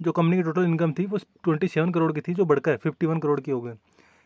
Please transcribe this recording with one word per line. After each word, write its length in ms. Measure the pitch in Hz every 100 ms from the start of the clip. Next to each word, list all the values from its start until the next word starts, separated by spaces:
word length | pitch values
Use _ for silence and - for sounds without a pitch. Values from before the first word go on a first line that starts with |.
जो 100 | 170
कंपनी 240 | 170 165 185
की 60 |
टोटल 220 | 160 160
इनकम 280 | 175 160 165
थी, 140 | 156 190
वो 120 | 202
ट्वेंटी 500 | - _ - 151 190
सेवन 240 | 156 170
करोड़ 200 | 170 160
की 80 | 151
थी, 140 | 156
जो 100 | 180
बढ़कर 320 | 180 139 160 135
फ़िफ़्टी 300 | 160 - 160
वन 120 | 160
करोड़ 220 | 151 143
की 100 | 135
हो 100 | 127
गई। 120 | 120 113 _ _ _ _